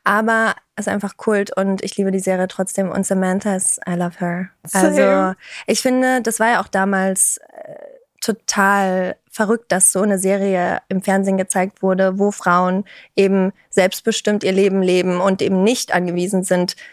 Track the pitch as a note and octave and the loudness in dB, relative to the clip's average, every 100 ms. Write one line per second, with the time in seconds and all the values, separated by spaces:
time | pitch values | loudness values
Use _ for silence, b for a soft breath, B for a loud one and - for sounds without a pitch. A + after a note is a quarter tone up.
0 | - G3+ A3 A3+ A3 - _ - G#3 G3+ | 0 0 2 2 0 -2 _ -10 -4 -4
1 | G3+ - - G#3 G3+ - G3 F#3+ F#3+ - | -4 -6 -2 0 0 -2 -2 -2 -4 -4
2 | G3 F#3+ F#3+ F#3 F#3 - F#3+ - F#3+ - | -2 -2 -2 -2 -2 -4 -6 -4 -2 -2
3 | F#3+ F#3+ F#3 F#3 G#3 F#3+ - - - F3 | -2 0 0 -2 -2 -2 -2 -4 -4 -4
4 | F3 - F3 F3 F#3 _ - G3 D4 D4 | -4 -4 -6 -4 -8 _ -6 0 2 4
5 | G3 F#3+ F#3 F#3+ B B B G#3+ C4 B3+ | 4 2 0 -4 B B B -2 0 2
6 | B3+ B3+ A#3 - A3 A3 G3 G3 F#3+ G3 | 2 0 -2 0 2 2 0 0 0 0
7 | F#3+ F#3+ - - - - - - - - | 0 0 -2 -2 -10 -20 -18 -18 -20 -20
8 | _ - - G3+ - - G3 G3+ F#3+ F#3 | _ -8 -4 -4 -2 0 2 4 2 0
9 | F#3 - _ - G#3 A3+ - F#3 - F#3+ | -2 -6 _ -4 0 -2 0 0 2 2
10 | G#3 F#3+ F#3+ G3 G3 F#3 F3+ F#3+ - F#3+ | 2 2 0 0 0 0 0 -4 -4 -4
11 | G3 G3 G3 F#3+ F#3 F#3+ F#3 - F#3+ F#3 | 0 0 2 0 0 -2 -2 -2 0 2
12 | F#3+ F#3+ G3+ G#3 - F3 F3+ F#3 G#3 B | 2 2 0 0 0 2 2 0 -4 B
13 | B - G3 G3 F#3+ - b - F#3+ - | B 2 2 4 0 -4 b 2 2 0
14 | - A3 - G#3 G3 F#3+ G3 F#3+ F#3 F3+ | -4 -2 0 0 0 2 2 2 2 2
15 | F3+ F3+ F#3+ F#3+ - F#3+ G3+ B3+ - F3 | 2 0 0 0 0 2 2 0 -2 -2
16 | F3+ F3 F3+ G3 F#3 F3+ F3+ - B | -2 -2 -2 -2 0 0 0 -4 B